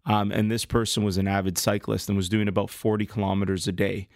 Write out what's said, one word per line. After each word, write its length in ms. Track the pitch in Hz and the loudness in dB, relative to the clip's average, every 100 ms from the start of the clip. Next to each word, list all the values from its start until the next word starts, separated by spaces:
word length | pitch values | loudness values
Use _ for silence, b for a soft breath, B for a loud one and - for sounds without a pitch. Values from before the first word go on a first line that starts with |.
| - | 0
um, 260 | 107 104 | 2 2
and 180 | 104 107 | 0 0
this 140 | 113 | 0
person 400 | - 120 110 - | 0 0 0 0
was 140 | 104 92 | 0 2
an 100 | 98 | 2
avid 280 | 98 95 87 | 2 0 0
cyclist 500 | - 104 - 104 - | 0 0 -2 -4 0
and 80 | 101 | -2
was 140 | 90 | 2
doing 180 | 107 104 | 0 2
about 220 | 98 101 | 0 -2
forty 340 | - 113 107 | -2 0 0
kilometers 640 | 104 104 98 98 95 92 101 | -2 -2 0 0 0 -2 -2
a 40 | |
day, 360 | 92 98 98 95 | 0 -2 -2 -6